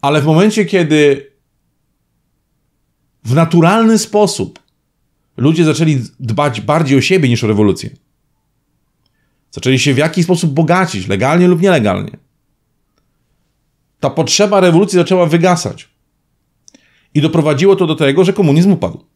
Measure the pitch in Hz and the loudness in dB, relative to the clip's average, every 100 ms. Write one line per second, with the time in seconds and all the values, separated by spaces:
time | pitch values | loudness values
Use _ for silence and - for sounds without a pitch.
0 | 139 151 147 156 208 214 202 - 160 151 | 0 0 2 2 2 0 -2 0 0 2
1 | 147 139 - _ _ _ _ _ _ _ | 2 0 -6 _ _ _ _ _ _ _
2 | _ _ _ _ _ _ _ _ _ _ | _ _ _ _ _ _ _ _ _ _
3 | _ _ 113 135 160 170 165 214 226 220 | _ _ -4 0 2 2 2 2 2 0
4 | - 208 208 - 95 - _ _ _ _ | 0 0 0 -2 -10 -10 _ _ _ _
5 | _ _ _ - 127 165 156 147 160 139 | _ _ _ -2 0 2 0 0 0 -2
6 | 117 _ 120 113 147 110 104 151 147 135 | -4 _ -6 -2 -2 -4 -4 -2 2 0
7 | 131 190 139 117 110 104 104 95 107 - | 2 0 0 -2 -2 0 0 0 -8 -18
8 | _ _ _ _ _ _ _ _ _ _ | _ _ _ _ _ _ _ _ _ _
9 | _ _ _ _ _ - 123 131 139 131 | _ _ _ _ _ -6 -2 0 0 0
10 | 156 175 170 175 165 139 156 180 185 101 | -2 -2 -2 0 -2 -2 0 0 -2 -6
11 | 95 101 123 165 180 175 190 165 104 95 | -6 -4 0 2 2 2 0 0 0 -4
12 | 98 - _ _ _ _ _ _ _ _ | -8 -16 _ _ _ _ _ _ _ _
13 | _ _ _ _ _ _ _ _ _ _ | _ _ _ _ _ _ _ _ _ _
14 | 117 131 165 - 202 202 185 170 202 185 | -6 -4 -4 0 2 2 4 2 2 0
15 | 165 185 175 165 180 170 - - - _ | 0 0 2 2 0 0 -4 -12 -20 _
16 | _ _ _ _ _ _ _ _ _ _ | _ _ _ _ _ _ _ _ _ _
17 | _ 151 156 165 143 139 190 190 175 160 | _ -2 -2 0 -2 0 2 2 0 0
18 | 143 143 180 196 175 147 185 185 90 - | 0 0 0 0 2 2 2 0 -4 -10
19 | _ | _